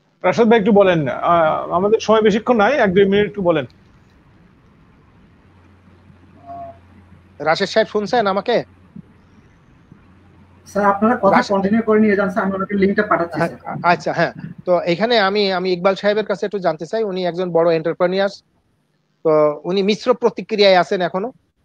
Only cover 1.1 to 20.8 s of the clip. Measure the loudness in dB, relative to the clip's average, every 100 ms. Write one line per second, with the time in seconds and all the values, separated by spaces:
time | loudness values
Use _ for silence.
1.1 | -4 0 2 2 0 -2 -2 0 0 2
2.1 | 2 4 0 0 2 2 2 2 4 2
3.1 | 2 0 -2 0 0 -2 _ _ _ _
4.1 | _ _ _ _ _ _ _ _ _ _
5.1 | _ _ _ _ _ _ _ _ _ _
6.1 | -20 _ -20 -20 -16 -16 -20 -20 -20 -20
7.1 | -20 _ -8 -4 -2 0 0 0 -2 -2
8.1 | -2 0 -2 -2 -2 -4 -16 _ -20 -20
9.1 | _ _ _ _ _ _ _ _ -20 _
10.1 | _ _ _ -20 _ -8 0 0 2 2
11.1 | 2 2 2 2 0 0 0 2 2 4
12.1 | 2 0 -2 -4 -4 -4 0 0 2 0
13.1 | 0 -2 -4 -4 -6 -12 -4 0 0 -2
14.1 | -2 -4 -4 -16 -12 -2 -2 0 -2 0
15.1 | 2 0 0 -2 -2 -2 -2 -2 0 -2
16.1 | -2 -2 -6 -6 -4 -4 -4 -6 -6 -4
17.1 | -4 -6 -4 -4 0 2 0 -2 -2 -2
18.1 | 0 -4 -6 _ _ _ _ _ _ _
19.1 | _ 0 2 2 0 -4 -2 0 -2 0
20.1 | 0 0 -4 -6 2 4 4